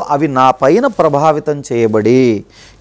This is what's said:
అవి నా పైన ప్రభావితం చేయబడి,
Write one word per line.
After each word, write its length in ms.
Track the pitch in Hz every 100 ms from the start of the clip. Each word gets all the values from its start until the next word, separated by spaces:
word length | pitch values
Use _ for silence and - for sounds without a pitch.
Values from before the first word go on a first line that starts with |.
| -
అవి 180 | 147 156
నా 220 | 131 131
పైన 360 | - 139 185 269
ప్రభావితం 760 | 202 160 143 160 151 151 143 135
చేయబడి, 720 | 117 113 107 107 127 127 104 - - - _